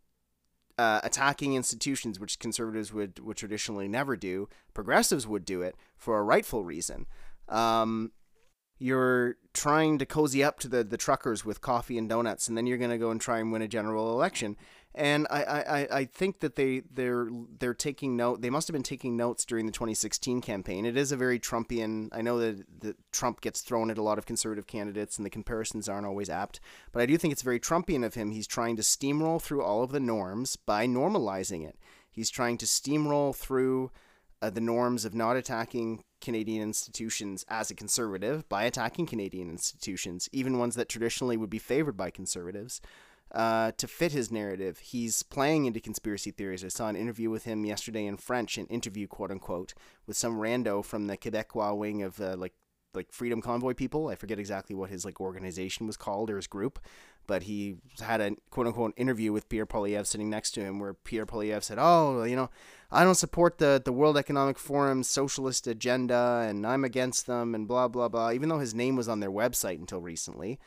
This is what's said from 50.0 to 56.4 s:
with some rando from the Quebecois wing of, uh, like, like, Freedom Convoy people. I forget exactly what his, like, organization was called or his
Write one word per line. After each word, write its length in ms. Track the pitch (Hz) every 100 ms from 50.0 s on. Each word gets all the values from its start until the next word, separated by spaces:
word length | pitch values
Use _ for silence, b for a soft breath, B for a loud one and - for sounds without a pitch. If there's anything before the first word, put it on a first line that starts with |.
| -
with 100 | 101
some 220 | 123 113
rando 440 | 110 123 113 101
from 260 | 104 110 101
the 80 | 98
Quebecois 580 | 120 107 110 113 104 104
wing 260 | 107 104
of, 160 | 98 92
uh, 140 | 95 92
like, 160 | 92 _ _ _ _
like, 180 | - 90
Freedom 300 | - 120 117
Convoy 320 | 120 120 127
people. 340 | 123 127 151 156
I 60 |
forget 240 | 92 101 104
exactly 360 | 101 98 -
what 140 | 95 95
his, 160 | 95
like, 160 | 98 87
organization 640 | 95 92 92 85 95 - 110
was 120 | 104
called 320 | - 101 113
or 60 |
his 100 | 101